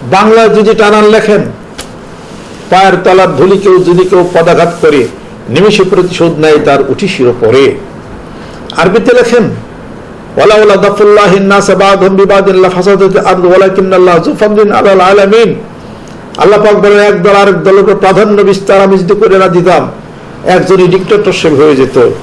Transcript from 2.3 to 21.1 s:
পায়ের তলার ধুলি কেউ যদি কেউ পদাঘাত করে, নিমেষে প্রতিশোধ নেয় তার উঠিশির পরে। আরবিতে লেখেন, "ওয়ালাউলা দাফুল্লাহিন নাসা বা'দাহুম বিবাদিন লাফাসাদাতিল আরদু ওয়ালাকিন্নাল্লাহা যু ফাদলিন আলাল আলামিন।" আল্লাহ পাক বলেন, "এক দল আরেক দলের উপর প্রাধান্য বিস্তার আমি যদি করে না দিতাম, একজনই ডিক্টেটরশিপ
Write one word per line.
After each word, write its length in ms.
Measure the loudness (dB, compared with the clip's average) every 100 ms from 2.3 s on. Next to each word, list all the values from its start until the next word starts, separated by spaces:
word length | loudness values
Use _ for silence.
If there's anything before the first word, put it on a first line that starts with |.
| -20 -20 -20 -2
পায়ের 220 | 2 2 2
তলার 320 | 0 2 0 0
ধুলি 220 | 0 2
কেউ 260 | 2 2
যদি 200 | 2 0
কেউ 240 | 2 0 0
পদাঘাত 420 | 0 0 0 0 0
করে, 280 | 0 2 -2 -8 -20 -18 -6
নিমেষে 360 | 0 0 2
প্রতিশোধ 540 | 2 0 -2 -2 -2 0
নেয় 200 | 0 0
তার 140 | 0 0 -2
উঠিশির 440 | -4 -6 -2 -2 0
পরে। 340 | 0 2 0 -2 -12 -18 -18 -18 -18 -18 -18 -18 -12 -4
আরবিতে 360 | -2 0 0
লেখেন, 380 | 0 2 0 -2 -6 -14 -18 -18 -20 -20 -20 -10 0
"ওয়ালাউলা 400 | 2 4 2 2
দাফুল্লাহিন 680 | 0 2 2 4 2 0
নাসা 320 | 2 0 0
বা'দাহুম 420 | 0 2 2 2 2
বিবাদিন 400 | 2 2 2 2
লাফাসাদাতিল 640 | 0 0 0 2 2 0
আরদু 300 | 0 0 2
ওয়ালাকিন্নাল্লাহা 720 | 2 2 0 0 2 2 2
যু 180 | -2 -2
ফাদলিন 320 | -2 2 0
আলাল 280 | 2 2 2
আলামিন।" 540 | 2 2 2 2 0 -2 -12 -20 -20 -20 -20 -20 -16 -2
আল্লাহ 280 | 2 2
পাক 120 | 2 2
বলেন, 220 | 2 2
"এক 240 | 2 0
দল 80 | 0
আরেক 320 | 2 2 0
দলের 160 | 2 2
উপর 160 | 2
প্রাধান্য 480 | 2 2 2 2 2
বিস্তার 380 | 0 0 0 0
আমি 180 | 2 0
যদি 160 | 0
করে 240 | 0 2 2
না 100 | 0
দিতাম, 420 | 0 0 0 -2 -12 -20 -20 -20 -10
একজনই 420 | -2 -2 0 2 2
ডিক্টেটরশিপ 680 | 0 0